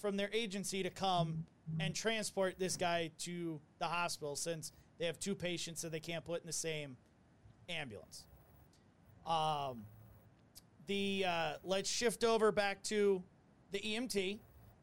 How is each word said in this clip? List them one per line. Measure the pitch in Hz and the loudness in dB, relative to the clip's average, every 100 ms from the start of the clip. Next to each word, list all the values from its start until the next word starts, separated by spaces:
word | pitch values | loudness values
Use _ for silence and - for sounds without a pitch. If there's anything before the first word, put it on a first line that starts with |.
from | 208 196 | -2 0
their | 202 | 0
agency | 214 233 196 180 196 | 0 0 -2 -2 0
to | 185 | -2
come | - 190 180 165 160 160 - - 160 | 0 2 4 2 0 -6 -12 -6 -2
and | 190 | -2
transport | 180 220 220 208 - 190 175 | 0 0 0 0 0 0 2
this | 185 151 | -2 2
guy | 175 170 165 160 | 2 2 0 -4
to | - 175 170 156 - - | -6 -4 -4 -4 -10 -4
the | 170 | -2
hospital | 170 175 - 147 143 | 0 0 -2 -4 -4
since | 170 165 - - - - | -2 -4 -6 -14 -20 -4
they | 170 | -2
have | 160 | -2
two | 196 | -2
patients | 196 175 170 170 165 | -2 -2 -4 -4 -6
that | 165 | -6
they | 160 | -6
can't | 160 170 | -4 -6
put | 151 170 | -4 -6
in | 175 | -4
the | |
same | 151 165 156 143 127 - - - - - - - | -4 -2 -2 -6 -10 -18 -20 -20 -20 -20 -20 -8
ambulance. | 170 139 98 - - - - - - - - - - - - - | -6 -6 -10 -14 -18 -18 -20 -20 -20 -20 -20 -20 -20 -20 -16 -2
Um, | 165 156 147 139 123 107 - - - - - - - - - - | 2 2 0 -2 -6 -12 -18 -20 -20 -20 -20 -20 -20 -20 -20 -2
the, | 202 196 196 185 | 0 2 2 2
uh, | 170 160 147 | 2 0 -2
let's | 175 190 - | -2 0 0
shift | - 233 180 | 2 2 4
over | 226 226 214 | 4 6 6
back | 208 202 196 | 6 2 0
to | - 214 202 190 180 - - - - | 0 4 6 4 0 -18 -20 -20 -8
the | 196 214 | -6 -2
E | 214 | -2
M | 247 | -2
T. | 202 190 214 - - - - | 0 -2 -4 -10 -20 -20 -20